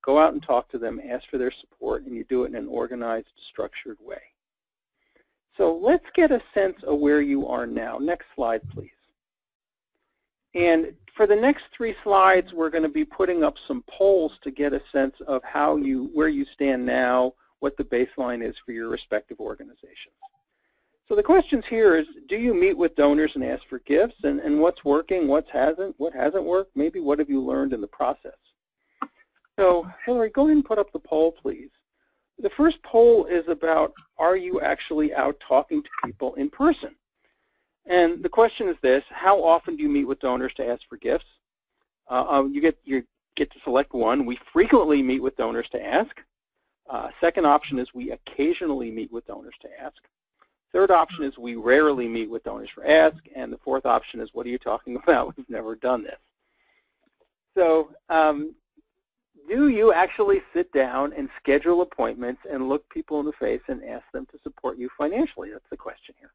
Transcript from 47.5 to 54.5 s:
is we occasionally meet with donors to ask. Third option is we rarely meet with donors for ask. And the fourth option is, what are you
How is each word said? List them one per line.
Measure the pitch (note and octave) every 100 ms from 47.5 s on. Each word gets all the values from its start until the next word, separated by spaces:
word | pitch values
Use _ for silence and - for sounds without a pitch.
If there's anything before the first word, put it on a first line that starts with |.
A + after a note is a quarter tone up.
| D3 - C3+
is | B2+ B2
we | B2+
occasionally | A#2 - - D3 F3 E3+ C#3 A#2+
meet | A2 A2
with | A#2 -
donors | G#2 A#2+ -
to | - A#2
ask. | - _ _ _ _ _ _ _ _
Third | F3+ F#3+
option | F3 D#3+ E3+
is | C#3 C3
we | A#2+ A#2
rarely | A2+ C3+ D3+ C3+ A#2+
meet | A2+ G#2+
with | A2+
donors | - A2+ A2
for | - D3
ask. | D#3 D#3 D#3+ _ C3+
And | B2
the | A#2+
fourth | - C3+ C3
option | A#2 - A#2
is, | A2+
what | A2+
are |
you | A#2+